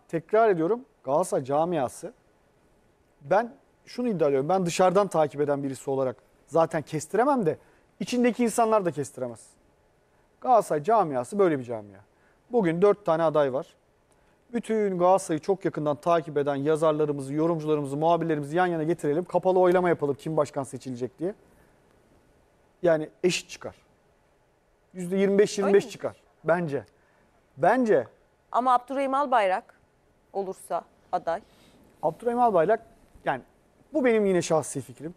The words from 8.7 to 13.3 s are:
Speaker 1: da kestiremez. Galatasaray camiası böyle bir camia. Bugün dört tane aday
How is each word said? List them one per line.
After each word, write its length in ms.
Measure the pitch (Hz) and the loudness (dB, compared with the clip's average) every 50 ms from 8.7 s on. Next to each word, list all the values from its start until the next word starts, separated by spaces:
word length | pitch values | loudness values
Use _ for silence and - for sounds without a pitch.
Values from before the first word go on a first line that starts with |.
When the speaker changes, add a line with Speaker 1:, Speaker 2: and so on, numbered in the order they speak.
| 220 214 190 | 2 2 0
Speaker 1:
da 60 | 170 | 0
kestiremez. 480 | 139 147 139 - - - 127 120 117 - - - _ _ _ _ _ _ _ _ _ _ _ _ _ _ _ _ _ _ | -4 -4 -8 -10 -10 -10 -10 -10 -10 -14 -20 -20 _ _ _ _ _ _ _ _ _ _ _ _ _ _ _ _ _ _
Galatasaray 420 | - 247 254 214 196 - 170 156 147 | 2 4 4 4 4 2 -2 -2 0
camiası 560 | 170 226 226 190 160 139 127 123 - 220 202 | 2 2 2 2 0 -2 -4 -4 -4 0 2
böyle 200 | 196 180 156 135 | 2 2 2 0
bir 40 | 123 | -4
camia. 360 | 117 120 110 104 101 98 95 - _ _ _ _ _ _ _ _ _ | -8 -10 -10 -12 -14 -20 -20 -20 _ _ _ _ _ _ _ _ _
Bugün 300 | 240 240 208 170 160 170 | 0 0 2 2 2 4
dört 240 | 185 208 196 - - | 4 4 4 2 0
tane 180 | - 160 160 165 | 0 0 2 2
aday 300 | 160 | 2